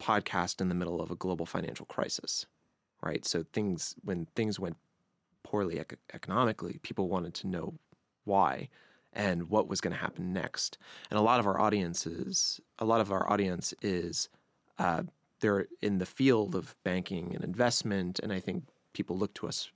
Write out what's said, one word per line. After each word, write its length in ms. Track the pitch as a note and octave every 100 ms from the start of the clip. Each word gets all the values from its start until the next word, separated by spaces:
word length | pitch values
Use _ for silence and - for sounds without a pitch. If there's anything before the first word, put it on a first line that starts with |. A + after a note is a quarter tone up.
podcast 600 | - G#2+ - F#2 F2+ -
in 80 | F#2
the 40 |
middle 260 | F2 F2 E2+
of 100 | E2+
a 20 |
global 320 | F2+ F#2 E2+ E2
financial 400 | - E2 - -
crisis, 600 | - - - - - - _ _ _ _ _
right? 220 | D#2+ -
So 200 | - F2 D#2+
things, 420 | A2+ G#2 E2 - -
when 240 | G2 F2 E2
things 240 | - A2 F#2+
went 200 | F2+ - _ _ _ _ _ _
poorly 340 | - G#2 F#2 E2
ec-, 200 | - - -
economically, 680 | - - G#2 A#2+ - - -
people 260 | - - F2+
wanted 260 | F#2 E2+
to 120 | - G2
know 280 | F2 E2 E2+ - _ _ _
why 460 | - G2 E2 C2+ - - - _ _
and 380 | - G#2 E2+ E2+
what 180 | G#2+ -
was 120 | G2
gonna 140 | F2 E2
happen 360 | E2 - F2+
next. 460 | F#2 - - - - - - -
And 80 | G#2+
a 40 |
lot 160 | A2 B2
of 80 | G2+
our 140 | F#2
audiences, 1000 | G#2 G2+ F2 F2 - - - F#2+ - - - -
a 60 |
lot 160 | A2 A2+
of 120 | G2+
our 180 | F#2+ -
audience 420 | G#2 F#2+ F2 - -
is, 480 | G#2 F2+ E2+ E2 - _ _ _ _ -
uh, 260 | F#3 E3 F3 - _ _
they're 240 | A2 G2+ F2+ -
in 160 | G#2+ F#2+
the 80 | F2+
field 480 | - C3+ A2+ G2+
of 200 | F2+ E2 -
banking 500 | F#2+ F#2 F2+ F2+ F2+
and 100 | F2+
investment, 760 | - F#2 A#2+ - A2+ G2 F2+ F#2
and 120 | G#2+
I 80 | F#2+
think 240 | F#2 F#2 - _ _
people 240 | - - F#2
look 160 | G#2
to 120 | - -
us 240 | - -